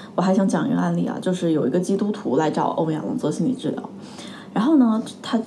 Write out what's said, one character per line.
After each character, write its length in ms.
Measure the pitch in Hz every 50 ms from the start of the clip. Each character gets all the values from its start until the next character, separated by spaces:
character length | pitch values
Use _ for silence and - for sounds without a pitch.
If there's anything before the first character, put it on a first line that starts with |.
| - - -
我 80 | -
还 120 | 180 190 190
想 140 | - 196 190
讲 180 | - 165 -
一 60 | -
个 60 | - 175
案 180 | 180 175 170
例 100 | 175 175
啊， 120 | - - -
就 140 | - 185 180
是 180 | 180 175 165
有 140 | 160 147 -
一 40 | 123
个 80 | 147 180
基 160 | 180 - 196
督 160 | 190 208 208
徒 280 | 202 - - - - 151
来 120 | 156 151
找 180 | - 170 147 -
欧 220 | - - 165 160
阳 140 | 156 151 -
龙 100 | 131 123 -
做 120 | - 151
心 160 | - - 165
理 60 | -
治 160 | - - - -
疗， 180 | - - - - - - - - - - - - - - - - -
然 100 | - 220
后 140 | 294 330 277
呢， 240 | 247 226 214 226 - - - -
他 180 | - - - 220 -